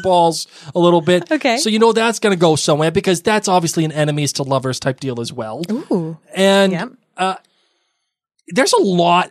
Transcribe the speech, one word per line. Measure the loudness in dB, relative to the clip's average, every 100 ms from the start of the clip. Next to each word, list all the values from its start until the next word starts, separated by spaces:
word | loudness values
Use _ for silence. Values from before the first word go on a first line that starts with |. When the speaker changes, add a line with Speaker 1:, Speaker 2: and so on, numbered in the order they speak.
Speaker 1:
balls | 2 4 2 0 -10 -18 -6
a | 2
little | 4 4
bit. | 2 0 0
Speaker 2:
<laughs> | -2
Okay. | 0 0
Speaker 1:
So | 0
you | 2
know | 2
that's | 2 0 0
gonna | 0 2
go | 2 2
somewhere | 0 0 0
because | 0 0 0
that's | 0 -2 2
obviously | 0 0 -2
an | -2
enemies | 0 -2 -2 -4
to | -4
lovers | -2 -2 -2 -4
type | -6 -6
deal | -6 -6
as | -8
well. | -8 -10 -8 -8
Speaker 2:
Ooh. | -6 -4 -4 -4 -10 _
Speaker 1:
And, | -2 2 2 2
Speaker 2:
Yep. | -2 -8 -14 _ -6
Speaker 1:
uh, | -6 -6 _ _ _ _ _ _ _ _ _ _ -6
there's | -2 2
a | 2
lot | 2 2 4 2 0